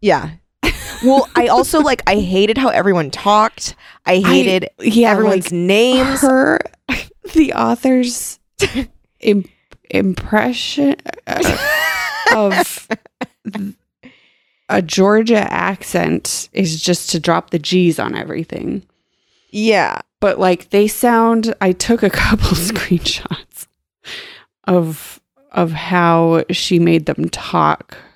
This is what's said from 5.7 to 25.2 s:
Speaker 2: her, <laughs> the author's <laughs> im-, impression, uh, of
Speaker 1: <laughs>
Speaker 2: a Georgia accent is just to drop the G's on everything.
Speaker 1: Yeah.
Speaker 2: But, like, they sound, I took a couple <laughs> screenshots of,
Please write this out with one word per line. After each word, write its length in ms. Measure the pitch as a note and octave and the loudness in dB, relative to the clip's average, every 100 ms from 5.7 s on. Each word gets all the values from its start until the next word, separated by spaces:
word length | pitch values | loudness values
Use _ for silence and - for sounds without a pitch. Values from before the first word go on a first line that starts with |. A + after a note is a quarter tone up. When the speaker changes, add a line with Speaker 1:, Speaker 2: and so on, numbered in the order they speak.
| G3+ A#3+ B3+ C4+ C4+ | 2 4 2 0 2
Speaker 2:
her, 380 | C#4 C4 C4+ - - _ - C4+ | 2 4 2 0 -4 _ -10 -8
<laughs> 380 | - _ F#4+ | -8 _ -4
the 200 | E4 D4+ | 2 2
author's 880 | - A3+ A#3 C4 B3+ B3 A#3+ - - _ _ | 2 -2 0 2 0 0 -4 -12 -14 _ _
<laughs> 200 | - A#3+ B3+ _ _ _ | -6 -4 -8 _ _ _
im-, 260 | - G3+ F#3 _ _ - _ | 0 0 0 _ _ -20 _
impression, 1040 | F#3+ F#3+ F#3 - G#3+ A3+ A#3+ - - C#4+ - - - - | -2 -2 -2 -2 -2 -2 -4 -6 -2 0 -2 -6 -16 -8
uh, 300 | - - - D5 D#4+ - - F4+ - D#4 - | -4 -2 -2 -2 -2 -2 -4 -4 -2 0 2
of 520 | G#3 - F4 - - A3 _ _ B3+ _ - | 2 0 -2 -4 -10 -10 _ _ -14 _ -14
Speaker 1:
<laughs> 300 | G#3 G3 - _ _ - _ _ _ _ _ _ | -10 -12 -12 _ _ -20 _ _ _ _ _ _
Speaker 2:
a 120 | G3+ | -2
Georgia 680 | E3+ - F#3+ G#3+ A3+ A3 G3 | -2 2 4 4 4 2 2
accent 960 | - F3+ F#3+ - F3 E3 D#3+ - - - | -2 -4 -6 -4 -2 -2 -2 -4 -10 -8
is 300 | - F#3+ D#3+ | -4 -2 -2
just 300 | - F3 - | -2 -2 -2
to 80 | E3+ | -6
drop 320 | D#3 E3 - | 0 -2 -2
the 80 | E3+ | -6
G's 400 | D3+ F#3 F3 E3 | 0 2 2 0
on 160 | - - | -4 -6
everything. 680 | - - E3 - - G3+ - _ _ _ _ _ _ | -8 -10 -8 -8 -8 -8 -12 _ _ _ _ _ _
Speaker 1:
Yeah. 500 | G#3 A3 G#3 C3+ - - _ | -2 2 2 2 -4 -12 _
Speaker 2:
But, 200 | G3+ - | -2 2
like, 320 | F#3 F3+ - | 2 0 0
they 160 | G3+ G#3 | 2 2
sound, 680 | - B3 A#3 A3+ A3+ A3+ - | 2 2 4 4 2 0 -2
I 120 | G3 | 0
took 280 | F#3 - A#3 | 0 0 2
a 80 | G3+ | 2
couple 380 | - - G#3+ - | 0 0 0 0
<laughs> 100 | F3 | 0
screenshots 1120 | F3 G#3+ - F3 - - - - - - - _ _ _ - - - - _ _ | -2 -4 -2 -2 -2 -6 -8 -12 -12 -20 -20 _ _ _ -18 -16 -16 -20 _ _
of, 560 | - F3+ E3 D#3 - - | 0 0 0 -6 -14 -20